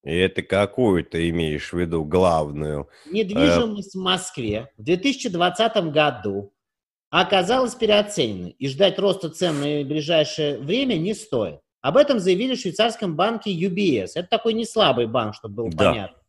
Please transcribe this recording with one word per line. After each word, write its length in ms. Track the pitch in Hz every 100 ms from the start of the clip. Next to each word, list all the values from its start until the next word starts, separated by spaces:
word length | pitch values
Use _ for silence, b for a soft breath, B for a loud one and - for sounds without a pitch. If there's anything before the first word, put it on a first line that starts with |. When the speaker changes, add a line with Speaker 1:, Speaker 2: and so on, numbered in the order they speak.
Speaker 1:
И 100 | -
это 280 | 85 92 -
какую 600 | - 95 101 - 120 90
ты 280 | 80 82 85
имеешь 420 | 85 80 76 -
в 60 | 87
виду 260 | 87 82
главную? 840 | 76 90 92 82 76 73 76 73 69 B B
Э, 40 |
Speaker 2:
Недвижимость 840 | 196 196 214 277 - 233 208 -
в 40 | 190
Москве 720 | 185 185 - - 113 104 123 _
в 60 |
две 160 | 110 180
тысячи 320 | 269 262 -
двадцатом 640 | 175 180 - 220 226 170
году 600 | 147 151 123 104 98 101 _ _ _ _ _ _
оказалась 680 | 160 185 196 180 254 247
переоцененной, 760 | - 214 208 208 - 123 95 87
и 180 | - 139
ждать 300 | 135 196 190
роста 320 | 196 185 165
цен 300 | 160 175 147
на 220 | 143 147
ближайшее 760 | 135 151 147 165 143 - 147 139
время 380 | 143 226 269 185
не 180 | 170
стоит. 460 | 208 - 127 95 76 _ _
Об 160 | 131 202
этом 220 | 294 247
заявили 360 | 180 185 254
в 60 | 254
швейцарском 560 | 185 160 226 220 196 156
банке 340 | 196 233 214
U 200 | 175 190
B 280 | 175 196 120
S. 160 | 92
Это 140 | - 180
такой 240 | 220 233
неслабый 540 | 220 220 - 180 123 117
банк, 280 | 120 107
чтобы 200 | - 110
было 160 | 101 113
Speaker 1:
Да. 200 | 80 98
Speaker 2:
понятно. 280 | 82 95 _